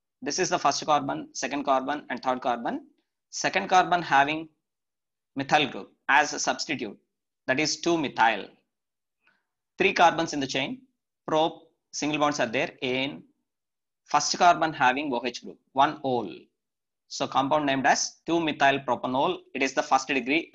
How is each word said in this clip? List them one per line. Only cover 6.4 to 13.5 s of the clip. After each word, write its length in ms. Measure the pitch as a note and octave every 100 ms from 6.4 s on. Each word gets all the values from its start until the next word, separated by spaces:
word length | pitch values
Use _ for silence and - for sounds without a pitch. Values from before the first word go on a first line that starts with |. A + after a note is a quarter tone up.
| - B2+ - C#3 A2+ G2+ _ _ _ _ -
that 120 | C3
is 220 | D3+ -
two 160 | F3 E3+
methyl. 500 | C3+ - A#2 G#2 F#2 _ _ _ _ _ _ _ _ _ _ _ _ -
Three 140 | F#3+
carbons 400 | F#3+ E3+ D#3 E3
in 80 | D3+
the 80 | C3+
chain, 360 | C#3 C#3 B3+ _ _ _ _ -
prop, 360 | D#3 D#3+ - - _ _
single 260 | - D4 D#3
bonds 220 | D3 C#3+
are 60 | B2
there, 260 | A#2+ E3+ -
ane. 420 | C3+ B2+ C3+ - - _ _